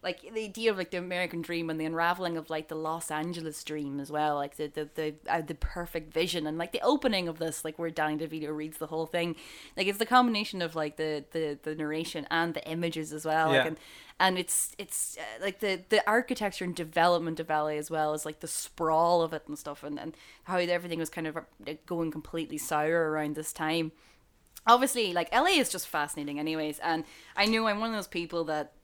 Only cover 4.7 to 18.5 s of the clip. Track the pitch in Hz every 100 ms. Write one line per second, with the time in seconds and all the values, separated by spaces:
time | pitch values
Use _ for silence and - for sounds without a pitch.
4.7 | 151 151 - 156 151 - 170 156 156 -
5.7 | - 170 170 156 165 175 175 151 160 170
6.7 | - 220 285 262 202 175 165 160 151 160
7.7 | 151 170 165 156 151 156 160 151 151 156
8.7 | 156 156 160 160 175 170 160 - - -
9.7 | - 190 202 220 254 247 214 214 190 170
10.7 | 160 151 147 156 151 143 165 156 147 -
11.7 | 156 151 156 165 170 139 165 170 156 -
12.7 | 160 170 160 151 151 156 156 160 139 131
13.7 | 156 - - - - 185 185 180 - -
14.7 | - 196 - - - 107 113 196 185 208
15.7 | 190 185 214 - 220 247 247 208 - 180
16.7 | 175 160 170 170 175 165 160 160 156 151
17.7 | 151 151 160 151 151 156 151 165